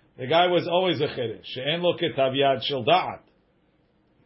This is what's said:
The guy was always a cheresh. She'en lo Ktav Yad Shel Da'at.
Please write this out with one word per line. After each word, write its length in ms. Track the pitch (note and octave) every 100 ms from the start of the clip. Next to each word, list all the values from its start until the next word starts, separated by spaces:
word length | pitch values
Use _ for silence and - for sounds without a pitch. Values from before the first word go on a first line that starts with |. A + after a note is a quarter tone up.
| _ -
The 80 | B2+
guy 220 | E3 F3+
was 200 | F3 B2+
always 320 | F3 F#3 C#3
a 80 | C#3+
cheresh. 360 | - A#2 G2+
She'en 400 | - B2+ C#3 E3+
lo 120 | F3 E3+
Ktav 380 | E3 - C3+
Yad 300 | C3+ C#3 B2+
Shel 200 | - C#3
Da'at. 360 | A2 F3+ C3+ G2 _ _ _ _ _ _ _ _ _ _